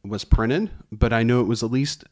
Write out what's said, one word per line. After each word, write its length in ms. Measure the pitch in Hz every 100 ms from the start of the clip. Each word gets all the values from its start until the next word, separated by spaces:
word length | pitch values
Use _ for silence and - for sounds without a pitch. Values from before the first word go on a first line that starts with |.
| 101
was 180 | 104
printed, 480 | - 107 110 147 214 - -
but 220 | 110 117
I 100 | 113
know 180 | 117 123
it 60 | 104
was 160 | 117
at 80 | 113
least 340 | 127 143 - -